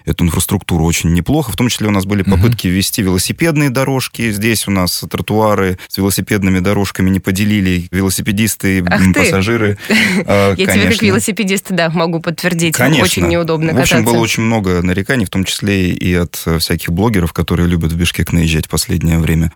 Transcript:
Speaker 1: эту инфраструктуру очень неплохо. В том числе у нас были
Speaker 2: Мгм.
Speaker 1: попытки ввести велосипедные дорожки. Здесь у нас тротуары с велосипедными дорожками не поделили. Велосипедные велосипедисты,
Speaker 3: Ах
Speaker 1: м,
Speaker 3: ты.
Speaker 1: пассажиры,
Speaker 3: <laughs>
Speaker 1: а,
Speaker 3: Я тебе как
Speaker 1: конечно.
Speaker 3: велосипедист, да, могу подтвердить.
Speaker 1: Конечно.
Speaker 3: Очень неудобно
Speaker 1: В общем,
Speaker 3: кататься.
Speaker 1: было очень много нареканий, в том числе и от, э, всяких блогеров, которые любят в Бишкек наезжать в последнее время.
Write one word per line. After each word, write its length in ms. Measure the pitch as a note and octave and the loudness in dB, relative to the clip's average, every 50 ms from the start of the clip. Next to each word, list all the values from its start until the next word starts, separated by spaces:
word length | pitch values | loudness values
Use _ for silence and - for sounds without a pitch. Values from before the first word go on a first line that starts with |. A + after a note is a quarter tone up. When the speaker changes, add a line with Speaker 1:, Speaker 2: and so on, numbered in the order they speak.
| - | -4
Speaker 1:
эту 200 | - C#2+ - E2+ | -4 -2 0 0
инфраструктуру 600 | E2+ D#2+ F#2 F#2 - G2 G2 - - F2+ D#2+ D#2 | 0 0 0 -2 0 -2 -2 -2 -2 -2 0 0
очень 280 | E2+ E2 - - E2 E2 | 0 0 0 0 0 0
неплохо. 380 | F2 E2 - B2+ D#3 D#3 - | 0 0 0 0 0 0 -2
В 40 | - | -2
том 140 | - A#2+ A#2+ | -2 -2 -2
числе 180 | - - A2 G#2 | -2 -2 -2 0
у 40 | |
нас 140 | G#2 G2 F#2+ | 0 0 0
были 160 | F#2+ G2+ G2+ | -2 -2 -2
Speaker 2:
Мгм. 120 | F#2 G2 G2 | 0 2 2
Speaker 1:
попытки 340 | F2 F#2+ A#2 B2 G#2+ - F#2+ | 2 4 2 2 0 0 0
ввести 340 | F2+ G2 F#2+ - - - | 0 0 0 -2 -2 -2
велосипедные 720 | G#2 F#2+ F2+ F#2+ - - A#2 - E3 E3 D#3 D3 D3 C#3+ | 0 0 0 0 0 -2 -4 -2 0 0 2 2 2 0
дорожки. 600 | A#2+ C3 C3+ C3 C3+ C3 B2 - - - A#2 A#2 | 0 0 0 0 0 -2 -4 -4 -6 -6 -4 -4
Здесь 360 | G#2 G2+ G#2 A#2 A2+ G2+ - - | -2 -2 0 0 0 0 -2 -2
у 40 | |
нас 320 | G2+ F#2+ F2+ F2+ - - - E2 | 0 0 0 0 -2 -4 -6 -6
тротуары 680 | - - F2 - G#2 A2 A2 G#2+ G#2 G2 F#2+ F#2 F2+ - - - | -6 -6 -4 -2 0 2 2 2 2 2 0 0 -2 -4 -8 -10
с 100 | - - | -4 -2
велосипедными 640 | G2 G2+ F#2+ - F#2+ - A2 G#2 F#2+ F#2+ F#2 F#2 | 0 0 0 -2 -2 -2 0 0 2 2 2 2
дорожками 500 | F2+ G2 G#2 G2+ G2+ F#2+ - - F#2+ F#2 | 2 0 0 0 0 -2 -2 -2 0 0
не 100 | G2 F#2+ | 0 0
поделили. 680 | - - F#2+ F#2 G#2+ G#2 G#2+ G#2 F#2+ F#2 F#2 F2+ E2+ F2+ | 0 -2 -2 0 0 0 0 2 2 0 0 -2 -2 -4
Велосипедные 220 | - F#2+ F#2+ F#2+ | -2 -2 0 0
велосипедисты, 720 | F#2 - - - G#2 G2+ A2 G#2 - - - G2 F#2+ F#2+ F2 | 0 -2 -2 -2 0 0 0 0 -2 -2 -2 0 0 0 0
Speaker 3:
Ах 160 | F2+ - - | 2 2 2
Speaker 1:
м, 120 | - F#2+ - | 2 2 2
Speaker 3:
ты. 80 | - | 2
Speaker 1:
пассажиры, 560 | - F#3+ D#3+ F#2+ F#2+ G#2+ A#2 A#2 A2 G#2 G#2 - - | 2 2 2 0 0 0 0 0 0 0 -2 -2 -2
Speaker 3:
<laughs> 420 | - G#3 A3 A3 G#3 F#3 F#3+ F3 - | 0 0 2 2 2 0 -2 -2 0
Speaker 1:
а, 220 | G2+ G2+ G2+ G2+ | 2 2 2 2
Speaker 3:
Я 40 | G2 | 2
тебе 100 | - F#3 | 0 0
как 100 | G3+ F#3+ | 2 2
Speaker 1:
конечно. 300 | G3 G3+ F#3+ A3+ G3 A3 | 2 2 2 2 2 2
Speaker 3:
велосипедист, 600 | G#3 F#3+ A3 G#3+ - G3+ F3+ A3 F#3 G3 G3 - - | 2 2 2 0 -2 -2 -2 -2 -2 -2 -2 -4 -4
да, 200 | F#3+ E3+ E3+ E3 | -2 0 0 0
могу 300 | D#3+ F3 E3 E3+ E3 E3 | 0 0 0 0 -2 -2
подтвердить. 560 | E3 F3 E3 - - F3+ F3 E3 E3+ E3 D#3 | -4 -4 -6 -4 -2 -2 -2 0 0 0 0
Speaker 1:
Конечно. 280 | - B2 C3+ D#3+ C#3+ - | 2 2 2 4 4 2
Speaker 3:
Очень 240 | - - - - - | 2 2 0 0 0
неудобно 440 | E3+ E3+ E3+ D#3+ E3 D#3 D#3+ D#3+ D#3+ | 2 0 0 0 -2 0 0 0 2
Speaker 1:
В 60 | A#2+ | 2
общем, 180 | - - - - | 2 2 2 2
Speaker 3:
кататься. 160 | A2 A#2 A#2 | 2 2 2
Speaker 1:
было 80 | A#2 | 2
очень 220 | A2+ G#2+ - - A2+ | 2 0 0 -2 -2
много 380 | A2+ A#2 A2+ G2 F#2+ F2+ F2+ | 0 0 0 0 0 0 2
нареканий, 440 | F2 F#2 F#2 F#2+ G2 - C#3 B2+ G2 | 2 0 0 -2 -2 -2 0 -2 -2
в 40 | F2+ | -2
том 160 | - F#2+ F#2+ | -2 -2 -2
числе 460 | - - - - G2+ G2+ G2 F#2 F2+ | -2 -4 -4 -2 0 0 2 2 0
и 220 | F2 - - F#2 F2+ | 0 -2 0 0 0
от, 280 | F2 F2 E2 - - - | 0 0 -2 -4 -6 -4
э, 140 | - E2 E2 | -2 -2 0
всяких 300 | - - F2 E2 - - | 0 0 -2 -2 -2 -2
блогеров, 400 | E2+ E2+ G2 A#2+ - D3+ F2+ E2 | 0 0 2 2 2 2 0 0
которые 360 | - - E2 - F2+ E2 F2 F2 | -2 -2 -2 0 0 0 2 2
любят 260 | F2 E2+ D#2+ D#2+ E2 | 2 0 0 0 0
в 20 | |
Бишкек 380 | E2+ F2+ F2+ - - F2+ - - | 0 -2 -2 -2 -2 -2 0 0
наезжать 320 | E2+ D#2+ D#2+ D#2+ D#2 D2+ | 2 2 2 0 0 -2
в 40 | - | -2
последнее 480 | - E2 - - F2+ E2+ D#2 E2 E2 E2 | -2 -4 -2 -2 -2 0 0 2 2 2
время. 340 | D#2+ D#2 E2 D#2+ E2 E2 - | 2 2 2 2 0 0 -2